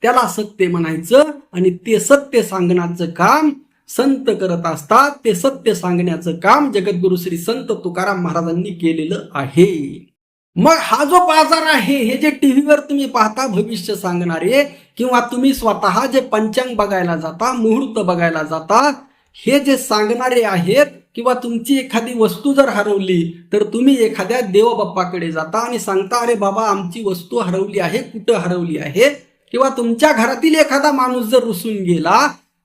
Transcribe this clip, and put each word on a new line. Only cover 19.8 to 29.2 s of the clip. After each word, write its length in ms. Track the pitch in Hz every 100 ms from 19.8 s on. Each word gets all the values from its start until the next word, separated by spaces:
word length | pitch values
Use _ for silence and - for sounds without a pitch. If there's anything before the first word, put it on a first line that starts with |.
| - 208 214 240 254 240
आहेत 440 | 220 180 170 254 285 - _
किंवा 200 | - 240
तुमची 420 | 247 247 233 233 269
एखादी 420 | 254 226 226 240
वस्तू 360 | 220 175 285
जर 140 | 277 269
हरवली 800 | 202 208 202 190 180 165 - -
तर 100 | 208
तुम्ही 320 | 208 226 262 262
एखाद्या 400 | 220 - 185 254
देवबाप्पाकडे 920 | 208 190 233 220 180 180 180 180 165
जाता 260 | 160 160 214
आणि 200 | 240 240
सांगता, 440 | - 190 196 240
"अरे 120 | 240
बाबा, 340 | 226 196 208 220
आमची 340 | 196 175 233
वस्तू 340 | 208 175 - 240
हरवली 400 | 185 185 202 196
आहे, 200 | 170 214
कुठं 360 | - 226 208
हरवली 440 | 214 180 175 170 151
आहे?" 300 | 147 156 269 285